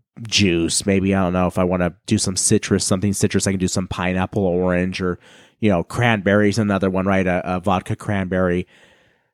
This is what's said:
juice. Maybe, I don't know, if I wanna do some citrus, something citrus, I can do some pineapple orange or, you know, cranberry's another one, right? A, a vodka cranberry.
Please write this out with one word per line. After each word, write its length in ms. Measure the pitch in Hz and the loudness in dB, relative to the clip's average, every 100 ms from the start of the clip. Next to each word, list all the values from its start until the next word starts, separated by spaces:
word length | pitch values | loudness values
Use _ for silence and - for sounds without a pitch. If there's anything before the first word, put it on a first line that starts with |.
| _ - 113 | _ -16 -4
juice. 580 | - 104 85 82 - 101 | 0 2 2 0 -2 0
Maybe, 300 | 98 95 95 | 2 2 2
I 80 | |
don't 100 | 92 | 2
know, 140 | 90 90 | 2 0
if 100 | 90 | 0
I 60 | |
wanna 320 | 90 90 90 - - | 0 0 -2 -4 -2
do 120 | 107 | 0
some 180 | - 92 | 0 -2
citrus, 500 | - 107 - 98 - | 0 0 2 0 2
something 280 | 98 101 | 0 0
citrus, 340 | 98 101 98 98 | 0 0 0 0
I 40 | |
can 80 | 95 | -2
do 80 | 92 | -2
some 200 | - 92 | -2 -6
pineapple 580 | - 90 92 92 - 95 | -4 -2 -2 -2 0 0
orange 560 | 87 90 90 92 90 | 0 0 0 -2 -2
or, 180 | 92 85 - - - _ | -4 -4 -10 -20 -20 _
you 100 | 107 | 0
know, 140 | 90 | 0
cranberry's 760 | 82 - 120 110 95 101 104 101 | 0 0 2 2 2 4 4 2
another 300 | 104 98 95 | 0 0 0
one, 160 | 92 95 | 0 0
right? 200 | 95 92 | 0 0
A, 300 | 90 - 90 | -2 -2 -4
a 40 | |
vodka 340 | 90 92 - 110 | 0 0 -2 -8
cranberry. 720 | - 101 95 92 92 90 90 _ _ _ _ _ _ | -4 -4 -2 0 0 0 -4 _ _ _ _ _ _